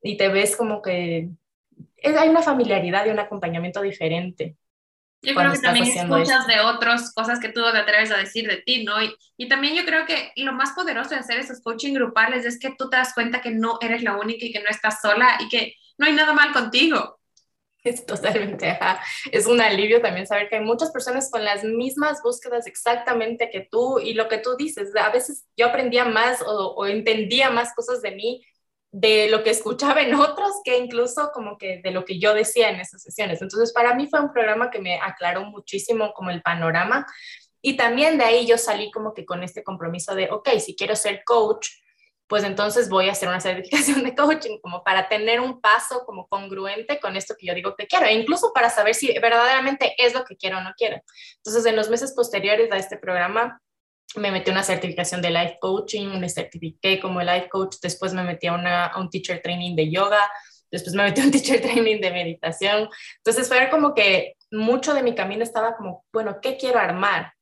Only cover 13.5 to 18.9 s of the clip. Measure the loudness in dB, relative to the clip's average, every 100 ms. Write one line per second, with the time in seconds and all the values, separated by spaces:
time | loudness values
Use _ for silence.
13.5 | -2 -2 -2 -2 -2 -2 -2 -4 -6 -6
14.5 | -6 -4 -2 -2 0 2 4 4 4 0
15.5 | -2 -4 -10 _ 0 2 4 4 6 4
16.5 | 4 0 2 4 2 -2 -12 _ _ _
17.5 | _ _ _ -6 -6 -6 -2 0 0 -4
18.5 | -4 -4 0 0